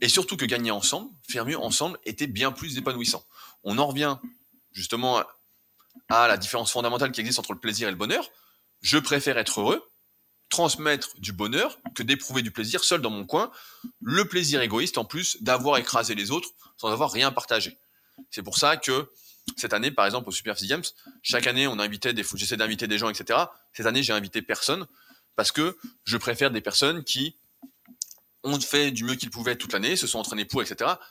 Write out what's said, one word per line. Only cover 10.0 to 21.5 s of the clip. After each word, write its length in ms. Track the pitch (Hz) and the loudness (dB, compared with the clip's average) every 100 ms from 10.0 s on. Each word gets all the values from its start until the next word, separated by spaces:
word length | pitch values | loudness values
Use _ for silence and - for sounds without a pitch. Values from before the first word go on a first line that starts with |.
| _ _ _ _ _ | _ _ _ _ _
transmettre 680 | - 165 - 151 143 - - | 2 2 2 2 0 -2 -8
du 140 | 98 | -8
bonheur, 480 | 92 104 139 262 - - - | -4 0 2 0 -2 -12 -6
que 80 | |
d'éprouver 380 | 117 135 - 131 | 0 0 0 -2
du 100 | 117 | -2
plaisir 320 | 113 110 175 | -4 -2 0
seul 180 | - 175 | 2 2
dans 80 | 120 | 0
mon 160 | 107 104 | -4 -2
coin. 240 | 156 233 - - - - - | 0 0 -4 -20 -16 -16 -10
Le 240 | - 170 | -2 0
plaisir 380 | 208 180 156 139 | 2 0 2 2
égoïste, 360 | 117 107 175 - | 2 0 0 -2
en 60 | |
plus, 380 | 110 156 180 - | -4 -4 -4 -2
d'avoir 360 | 113 127 135 139 | 2 2 4 2
écrasé 360 | - 120 113 | 4 2 2
les 160 | 104 101 | -2 -2
autres 200 | 151 - - - _ | -2 -4 -14 -20 _
sans 160 | 113 | -2
avoir 180 | 113 156 | 0 0
rien 220 | 113 135 | 2 2
partagé. 440 | 120 - 113 101 - _ _ _ - - | 2 0 0 -2 -8 _ _ _ -20 -12
C'est 140 | - | -10
pour 120 | 101 - | -4 2
ça 200 | 147 160 | 2 2
que 340 | - 131 147 _ - - - - | 0 -2 -2 _ -20 -14 -14 -8
cette 160 | 110 | -2
année, 180 | 104 117 | 0 0
par 160 | 127 101 | 2 2
exemple, 220 | 120 117 | 2 -4
au 40 | |
Super 220 | 95 110 | -6 -4
Physique 160 | 101 98 | -4 -2
Games, 140 | 151 175 - - - | -2 -4 -10 -20 -8
chaque 260 | - 120 | -2 0
année, 180 | 123 | 2